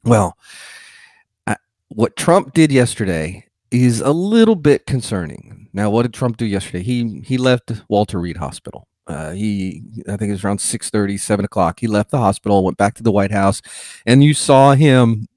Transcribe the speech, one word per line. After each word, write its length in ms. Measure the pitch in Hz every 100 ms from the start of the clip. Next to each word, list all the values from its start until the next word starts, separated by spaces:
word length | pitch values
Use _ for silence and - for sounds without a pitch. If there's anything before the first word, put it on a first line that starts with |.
Well, 340 | 117 113 87 - _ - - - - - _ _ _ _ -
uh, 80 | 104 _ _ _
what 280 | 107 117 -
Trump 380 | - 185 135
did 180 | 165 156
yesterday 760 | 135 120 - 98 82 78 95 _ _ _
is 300 | 123 123 113
a 100 | 135
little 440 | 160 190 226 220 202
bit 320 | 147 139 -
concerning. 800 | 135 - 98 80 - - - -
Now, 180 | 95 104
what 100 | 110
did 120 | 120 -
Trump 220 | 123 110
do 80 | 113
yesterday? 360 | 98 - 87
He, 400 | 101 123 117 80
he 140 | - 127
left 340 | 127 123 - 110 _
Walter 320 | 104 104 95
Reed 180 | 87 85
Hospital. 500 | 71 - - - _ _ -
Uh, 240 | 73 78
he, 540 | 90 107 101 95 80 - 113 -
I 100 | 101
think 120 | 104
it 20 |
was 120 | 98
around 160 | 98 101
six 300 | - 113 -
thirty, 260 | 107 101 101
seven 300 | - 101 98
o'clock. 340 | 104 85 -
He 60 | 113
left 240 | 104 104
the 80 | 143
hospital, 460 | 104 - 104 101
went 140 | 95 -
back 180 | 101 -
to 80 |
the 80 | 113
White 180 | 101 98
House, 320 | 104 98 - - - - - -
and 160 | 131
you 100 | 147
saw 400 | 147 - 135 139
him 540 | 139 151 127 117 110 107